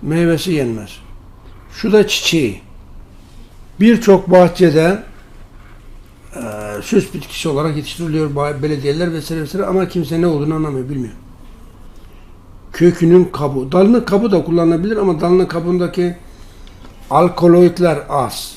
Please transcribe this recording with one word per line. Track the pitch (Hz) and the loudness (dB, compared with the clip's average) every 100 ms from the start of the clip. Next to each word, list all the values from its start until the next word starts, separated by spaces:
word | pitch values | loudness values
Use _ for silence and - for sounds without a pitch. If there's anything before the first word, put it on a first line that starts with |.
Meyvesi | 147 160 170 165 180 | -4 0 0 0 -2
yenmez. | 160 127 110 104 - - - - - - - - | -2 -2 -6 -10 -18 -20 -20 -20 -20 -20 -20 -20
Şu | - 220 | -8 2
da | 214 208 | 2 2
çiçeği. | - - 170 127 92 - - - - - - - - - - - - | 0 -2 -2 -2 -6 -16 -20 -20 -20 -20 -20 -20 -20 -20 -20 -20 2
Birçok | 208 226 208 190 185 | 4 4 4 4 6
bahçede, | 180 180 175 180 151 165 202 - - - - - - - - - - - - - - | 6 6 4 2 4 2 0 -6 -20 -20 -20 -20 -20 -20 -20 -20 -20 -20 -20 -20 -14
e, | 120 104 104 104 | -12 -10 -10 -10
süs | 98 220 - | -2 0 0
bitkisi | 165 - - 170 | -8 -12 -8 -4
olarak | 139 156 147 | -2 -2 -4
yetiştiriliyor | 139 - 170 156 156 | -8 -8 -4 -2 -2
ba-, | 139 143 143 | -2 -4 -4
belediyeler | 151 147 139 147 175 | -4 -4 -2 -2 -2
vesaire | 165 147 165 | -4 -6 -8
vesaire | 147 185 202 | -6 -6 -2
ama | 185 180 | -2 -2
kimse | 180 147 165 | -4 -4 0
ne | 175 | 0
olduğunu | 151 147 160 | 0 -2 -2
anlamıyor, | 156 135 127 | -4 -4 -6
bilmiyor. | 143 117 - - - - - - - - - - - - - - - - | -8 -8 -12 -20 -20 -20 -20 -20 -20 -20 -20 -20 -20 -20 -20 -20 -20 -18
Kökünün | - 175 175 165 180 175 | 2 2 4 4 6 4
kabuğu. | - 147 135 131 | -2 -4 -4 -2
Dalının | 170 196 233 | 2 4 4
kabuğu | - 196 233 | 2 -2 0
da | 190 | 0
kullanılabilir | 147 170 165 165 190 214 | 0 0 2 0 -2 -2
ama | 196 156 | -2 -2
dalının | 170 180 175 | 2 2 0
kabuğundaki | 170 170 180 175 - 175 175 - - - - - - - - - | -4 -4 -2 -2 -2 -4 -6 -16 -20 -20 -20 -20 -20 -20 -20 -2
alkaloidler | 139 175 175 175 170 175 175 175 147 - | 2 2 2 4 6 6 4 0 0 -4
az. | 143 120 - - | -4 -4 -6 -14